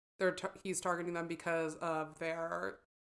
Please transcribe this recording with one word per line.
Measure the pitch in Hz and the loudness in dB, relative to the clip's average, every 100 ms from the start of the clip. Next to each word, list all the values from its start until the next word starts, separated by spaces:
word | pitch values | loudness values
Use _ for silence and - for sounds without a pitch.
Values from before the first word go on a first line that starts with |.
| _ - | _ 2
they're | 185 | 4
tar-, | 180 180 - | 4 -2 -4
he's | 196 180 | -2 0
targeting | 185 175 175 | 2 2 0
them | 170 165 | -2 -2
because | 170 175 165 160 156 | -2 0 2 2 0
of | 165 156 156 156 | 0 0 -2 -4
their, | 165 165 165 175 185 - _ _ | -4 -2 -2 -2 -2 -6 _ _